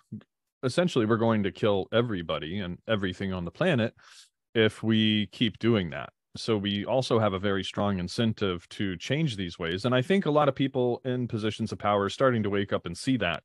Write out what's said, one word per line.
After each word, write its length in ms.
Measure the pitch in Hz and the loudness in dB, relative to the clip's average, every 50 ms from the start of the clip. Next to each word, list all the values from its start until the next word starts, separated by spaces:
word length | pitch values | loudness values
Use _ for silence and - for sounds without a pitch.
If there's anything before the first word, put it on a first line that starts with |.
| - _ 113 101 - _ _ _ _ _ _ _ - | -8 _ -16 -16 -16 _ _ _ _ _ _ _ -6
essentially, 420 | 127 - 170 180 175 - 135 110 | -2 0 0 0 2 2 2 2
we're 100 | 107 117 | 4 4
going 280 | 107 117 113 113 107 95 | 4 4 4 4 2 0
to 80 | 92 | -2
kill 340 | - - 117 107 101 95 92 - | -2 0 2 2 2 2 0 2
everybody 680 | 110 117 120 120 104 87 85 80 80 76 76 78 92 104 | 2 2 2 2 -2 -4 -2 -2 -4 -4 -4 -4 -6 -6
and 200 | 95 87 87 - _ 110 | -6 -6 -8 -8 _ -2
everything 440 | 113 98 104 - 107 - 101 95 | -2 0 0 -2 -4 -4 -4 -4
on 120 | 92 90 85 | -4 -4 -6
the 60 | 85 | -6
planet 420 | - - 160 185 151 117 110 - - _ - - - - - _ _ _ _ _ | -4 -2 0 2 2 2 0 -2 -4 _ -20 -20 -20 -20 -20 _ _ _ _ _
if 300 | - 113 110 110 - - | 2 4 4 4 2 0
we 440 | - 110 113 110 110 107 107 104 104 - | 0 2 2 4 4 4 2 2 0 -2
keep 300 | - - 127 107 - - | -2 -2 -2 -2 0 0
doing 320 | 107 117 117 101 90 76 | 2 2 2 2 0 -2
that, 200 | 69 69 62 - - _ _ _ - - | -6 -8 -10 -12 -16 _ _ _ -16 -6
so 180 | - 120 110 | -2 -2 0
we 280 | 104 98 101 101 101 101 | 0 0 -2 -2 -2 -2
also 340 | - 117 131 127 - 123 110 | 0 0 0 2 2 2 2
have 140 | 110 104 | 4 2
a 60 | 95 92 | 0 0
very 260 | 98 101 98 98 92 | 0 0 0 0 -2
strong 340 | - - 107 101 101 98 90 | -4 -4 -2 0 0 0 -2
incentive 720 | 87 87 - - 117 113 110 - 107 95 90 85 - - | -4 -4 -2 0 0 0 0 0 -2 -2 -2 -4 -8 -10
to 260 | - - 107 95 90 | -8 -4 -4 -4 -4
change 400 | 85 - - 131 151 165 143 107 | -6 -4 -4 -2 0 0 -2 -2
these 220 | 95 92 85 - - | -4 -6 -8 -6 -6
ways. 260 | 85 78 87 95 107 | -4 -4 -4 -2 -2
And 100 | 123 127 | 0 0
I 80 | 127 | 0
think 240 | 127 - 196 196 - | 2 2 2 2 2
a 40 | 151 | 2
lot 180 | 147 151 147 139 | 2 4 4 2
of 60 | - | 2
people 460 | - 135 131 - 131 123 123 120 - - | 0 -2 -2 0 0 0 0 0 -2 -4
in 240 | 131 127 127 123 110 | -4 -4 -2 -2 -4
positions 440 | 117 107 107 110 - - 113 107 | -4 -2 -2 -4 -2 -4 -4 -6
of 60 | 107 - | -4 -2
power 260 | - 104 104 101 98 | 0 2 2 2 2
are 60 | 98 | 0
starting 320 | - - 139 131 120 113 104 | 0 2 2 2 4 2 0
to 60 | 101 | 0
wake 220 | 101 101 101 - | 0 0 0 0
up 140 | 104 95 - | -2 -4 -4
and 100 | 90 85 | -6 -10
see 200 | - - 135 131 110 | -4 -2 0 0 2
that 260 | 95 85 80 - | 0 -2 -2 -4